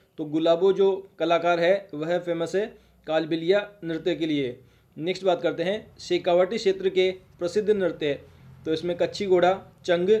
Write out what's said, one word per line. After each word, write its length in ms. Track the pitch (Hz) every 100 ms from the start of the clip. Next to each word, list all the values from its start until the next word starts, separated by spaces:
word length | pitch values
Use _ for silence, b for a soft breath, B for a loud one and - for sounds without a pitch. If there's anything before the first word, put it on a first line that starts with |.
| b -
तो 60 | 151
गुलाबो 460 | 156 165 170 196
जो 180 | 185 196 190 - -
कलाकार 420 | 165 170 170 170
है 280 | 170 196 -
वह 240 | 147 160 175
फेमस 360 | 175 165 165
है 100 | 190 226 b b b 147
कालबेलिया 540 | 160 160 165 165 202 202 -
नृत्य 300 | 165 160 170
के 120 | 147 160
लिए। 320 | 147 127 127 b b b -
नेक्स्ट 280 | 165 180
बात 180 | 190 170
करते 200 | 170 -
हैं, 340 | 170 214 - -
शेखावाटी 580 | - 180 180 175 185 226
क्षेत्र 320 | 196 190 190
के 220 | 185 185 185 - -
प्रसिद्ध 320 | 175 208 202
नृत्य, 420 | 202 175 - 147 139 - B B -
तो 80 | 160
इसमें 240 | 160 175 175
कच्छी 300 | 170 - 202
घोड़ा, 260 | 180 175 190 - _
चंग 260 | - 175 185 214